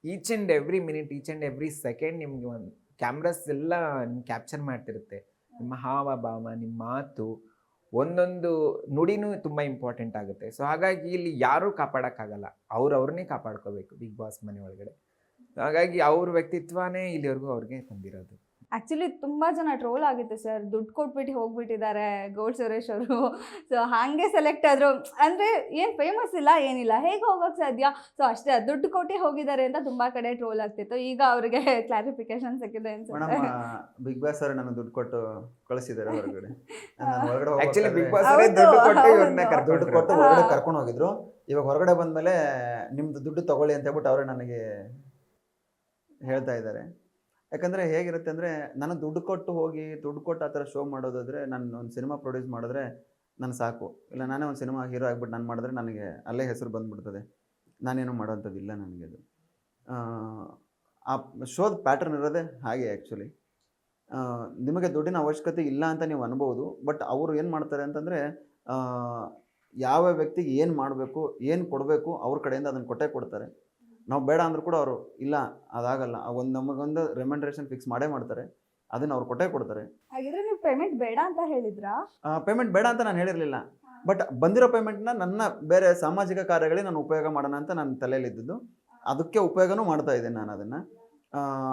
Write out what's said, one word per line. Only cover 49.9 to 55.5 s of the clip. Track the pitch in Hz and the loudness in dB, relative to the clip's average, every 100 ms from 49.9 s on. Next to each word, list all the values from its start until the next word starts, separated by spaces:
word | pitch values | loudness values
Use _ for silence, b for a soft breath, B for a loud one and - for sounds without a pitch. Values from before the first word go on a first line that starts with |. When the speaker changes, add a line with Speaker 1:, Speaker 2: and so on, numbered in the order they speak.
| 156 | -8
Speaker 3:
ದುಡ್ಡು | 147 147 | -10 -8
ಕೊಟ್ಟು | 170 165 | -6 -4
ಆ | 147 | -4
ಥರ | 143 | -4
ಶೋ | 139 139 | -6 -6
ಮಾಡೋದಾದ್ರೆ, | 143 135 131 127 123 147 135 | -6 -4 -6 -6 -8 -8 -8
ನಾನು | 127 120 117 | -8 -8 -10
ಒಂದು | 120 | -10
ಸಿನಿಮಾ | 127 131 147 | -8 -6 -6
ಪ್ರೊಡ್ಯೂಸ್ | 135 127 127 | -6 -8 -8
ಮಾಡಿದ್ರೆ | 117 117 135 127 117 _ _ _ _ | -8 -6 -6 -8 -10 _ _ _ _
ನನ್ | 127 | -8
ಸಾಕು, | 123 117 117 95 - _ | -4 -4 -4 -12 -14 _
ಇಲ್ಲ | 127 | -10
ನಾನೇ | 131 135 | -6 -4
ಒಂದು | 147 131 | -6 -6
ಸಿನಿಮಾ | 131 131 127 | -6 -6 -6
ಹೀರೋ | 123 127 | -4 -2
ಆಗ್ಬಿಟ್ಟು | 120 120 | -4 -6
ನಾನು | 117 | -8
ಮಾಡಿದ್ರೆ | 117 | -6